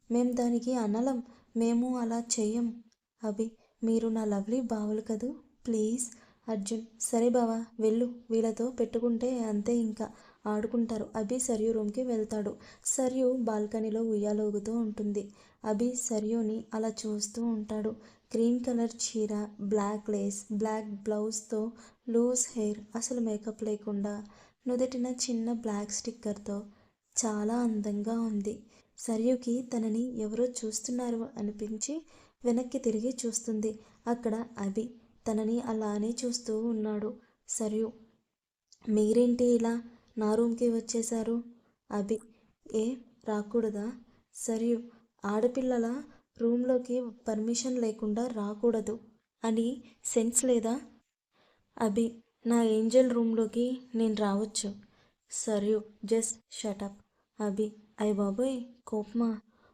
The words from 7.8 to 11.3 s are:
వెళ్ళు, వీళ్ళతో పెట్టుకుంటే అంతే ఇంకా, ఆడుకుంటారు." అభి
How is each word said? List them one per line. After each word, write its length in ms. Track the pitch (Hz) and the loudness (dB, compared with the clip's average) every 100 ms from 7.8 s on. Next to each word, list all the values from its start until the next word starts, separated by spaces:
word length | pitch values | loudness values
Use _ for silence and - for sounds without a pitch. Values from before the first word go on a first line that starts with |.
వెళ్ళు, 340 | 220 220 247 240 - | 2 2 0 -4 -2
వీళ్ళతో 400 | 226 226 220 240 | 2 2 0 -2
పెట్టుకుంటే 680 | 254 226 240 240 233 247 254 | 0 -2 2 2 2 0 0
అంతే 380 | 220 208 208 240 | 0 0 2 2
ఇంకా, 360 | 226 214 220 - - - 214 | 2 -2 -8 -8 -20 -10 -2
ఆడుకుంటారు." 640 | 214 220 240 226 220 - - | -2 0 0 0 -2 -4 -4
అభి 220 | 202 | -2